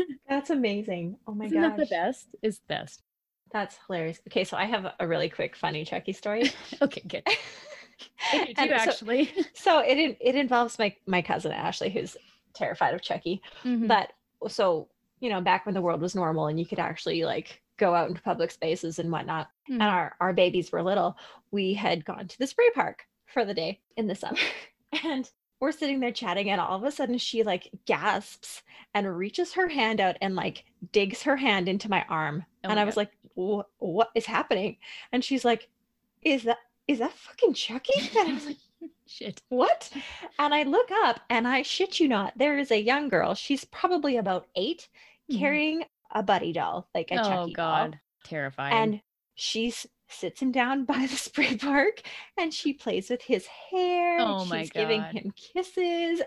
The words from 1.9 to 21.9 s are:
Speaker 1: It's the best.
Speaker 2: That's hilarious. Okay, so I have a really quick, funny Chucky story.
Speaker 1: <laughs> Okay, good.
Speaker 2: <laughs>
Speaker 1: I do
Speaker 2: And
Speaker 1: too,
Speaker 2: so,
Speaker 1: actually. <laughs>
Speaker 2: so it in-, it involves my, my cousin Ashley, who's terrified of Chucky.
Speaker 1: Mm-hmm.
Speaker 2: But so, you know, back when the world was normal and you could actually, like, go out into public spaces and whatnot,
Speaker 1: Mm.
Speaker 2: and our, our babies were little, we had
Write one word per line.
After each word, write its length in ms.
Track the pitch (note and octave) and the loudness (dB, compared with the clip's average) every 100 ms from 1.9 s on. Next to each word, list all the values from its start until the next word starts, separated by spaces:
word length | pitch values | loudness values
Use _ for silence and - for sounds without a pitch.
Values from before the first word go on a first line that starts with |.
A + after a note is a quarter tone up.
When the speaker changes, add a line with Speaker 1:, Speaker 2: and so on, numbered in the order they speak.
| F3 F#3+ C4 - - | 0 0 -2 -12 -6
Speaker 1:
It's 160 | A3 G3 | -4 -4
the 60 | - | -6
best. 340 | D#3 C3+ - _ _ _ _ _ | -8 -8 -16 _ _ _ _ _
Speaker 2:
That's 240 | G#3+ F#3+ - - | -6 -6 -10 -8
hilarious. 340 | F3 D#3+ E3 - | -4 -4 -6 -4
Okay, 160 | - | -2
so 140 | F#3+ - | -2 -2
I 80 | G3+ | -2
have 260 | A3 F#3 - | -2 -4 -4
a 80 | E3+ | -2
really 220 | D#3 D#3+ | 0 0
quick, 260 | - C#3+ - | -2 -6 -4
funny 300 | D#3+ D3+ D#3+ | -4 -4 -6
Chucky 260 | F3 - | -6 -6
story. 380 | F#3+ G#3 G#3+ C4+ - - | -6 -4 0 -2 -2 -12
Speaker 1:
<laughs> 160 | - | 0
Okay, 180 | C#4 - F3+ | 0 0 -8
good. 140 | - - | -6 -2
Speaker 2:
<laughs> 1080 | - - - D5+ C#5+ - - - - D#4 | -2 -4 -18 -18 -20 -20 -20 -20 -8 0
Speaker 1:
I 120 | D4+ | 0
do 80 | - A#3+ | 0 0
Speaker 2:
And 120 | C4+ | 2
Speaker 1:
too, 60 | B3+ | 2
Speaker 2:
so, 140 | A3+ | 2
Speaker 1:
actually. 400 | - G#3+ B3+ D4+ F#4 | 0 0 2 2 0
<laughs> 120 | D4+ | -4
Speaker 2:
so 240 | - G4 D#4+ | 0 4 6
it 160 | - C#4+ | 6 4
in-, 180 | D#4 - | 2 2
it 140 | B3 | 2
involves 440 | C4 C4+ A#3+ A#3 - | 2 4 4 2 0
my, 160 | G3+ - - | -2 -2 0
my 160 | F3+ | 0
cousin 300 | - E3 D#3 | 2 -2 -2
Ashley, 360 | - E3+ - - | -2 -4 -2 -2
who's 300 | F3+ - - - _ _ | -2 -6 -10 -20 _ _
terrified 400 | - G3 - D3 | -6 -4 0 0
of 80 | E3+ | 0
Chucky. 400 | - E3 E3+ F#3+ - - | -4 -4 -4 -4 -8 -8
Speaker 1:
Mm-hmm. 220 | B3 A#3+ A3+ | -2 0 4
Speaker 2:
But 260 | G#3 - - _ _ G#3 | 4 2 -8 _ _ -6
so, 400 | - G3 D#3+ - _ _ _ | 2 2 2 -2 _ _ _
you 100 | B3 | -4
know, 100 | F#3+ | 0
back 240 | F3+ F#3 | 4 2
when 100 | G#3 | 2
the 60 | F#3+ | 0
world 200 | F3 E3 | 0 0
was 120 | F3+ | -2
normal 340 | F#3+ E3 D#3+ D3+ | 0 0 0 0
and 120 | D#3+ | 0
you 60 | E3+ | -2
could 120 | - | -2
actually, 440 | E3+ E3 D#3+ E3 | -4 -4 -2 0
like, 360 | D#3+ - - - _ - | 0 -2 -6 -16 _ 2
go 160 | F#3+ | 4
out 140 | E3+ D#3+ | 4 2
into 140 | E3+ | -2
public 280 | G#3 E3+ E3 | -2 0 -2
spaces 460 | - D#3+ D#3+ E3 E3 | -2 -2 -2 -2 -4
and 100 | E3 | -2
whatnot, 380 | D#3 C#3+ D#3+ - _ - | -2 -2 -6 -6 _ -6
Speaker 1:
Mm. 60 | |
Speaker 2:
and 80 | B3 | 2
our, 300 | G#3 F3+ D#3 - | 4 4 0 0
our 120 | F3+ | 0
babies 380 | F#3 F3+ F3+ E3+ | 4 4 4 -2
were 100 | - | -2
little, 340 | F3 G3+ F3 - - - _ | 0 2 0 -2 -14 -20 _
we 200 | G3+ F#3+ | -2 -2
had 300 | G3+ G3+ | 0 0